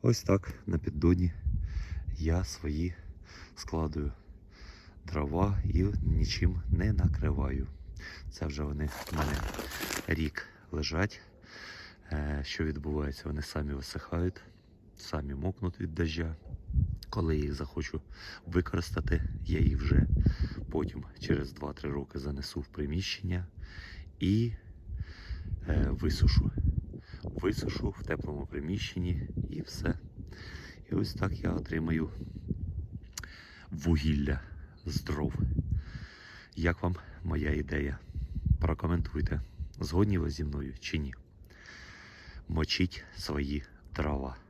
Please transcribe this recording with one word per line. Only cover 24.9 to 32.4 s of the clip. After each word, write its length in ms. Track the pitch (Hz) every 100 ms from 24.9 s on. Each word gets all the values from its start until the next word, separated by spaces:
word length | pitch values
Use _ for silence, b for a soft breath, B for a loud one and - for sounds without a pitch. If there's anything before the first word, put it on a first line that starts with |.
| B B B B B B B -
е, 200 | 78 -
висушу. 640 | - - - - - - - - - - - B B
Висушу 680 | - 92 90 - - - 107
в 140 | 95
теплому 420 | - 78 76 73 71
приміщенні 840 | 76 73 101 - - 90 82 - - -
і 120 | 76
все. 320 | - - - - - - - B B B B B -
І 40 | 90
ось 180 | 101
так 300 | - 95 80
я 80 | -
отримаю 580 | 85 - 80 80 82 78 B B B